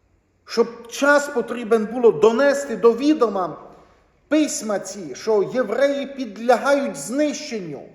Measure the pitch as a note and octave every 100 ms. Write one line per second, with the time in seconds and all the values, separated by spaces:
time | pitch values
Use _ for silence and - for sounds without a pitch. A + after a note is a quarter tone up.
0 | _ _ _ _ - A3+ A#3 - - -
1 | C#4 D4 C#4+ A#3+ A3+ A#3+ A3 A3+ G#3 B3
2 | A#3 - G#3+ A#3 C#4+ C4 - A3 A#3 A3
3 | D4 D#4 A3+ F#3+ E3+ - - - _ _
4 | _ _ _ D4+ C#4 - A3 G3 - G#3
5 | D#3+ - G#3+ G#3+ F#3 B3 G#3 A#3 C#4+ C4+
6 | C4 - B3 G3 A#3 A3+ A#3+ C#4+ A#3+ F3+
7 | - C4+ D4+ B3+ - A3+ E3+ C3+ E2+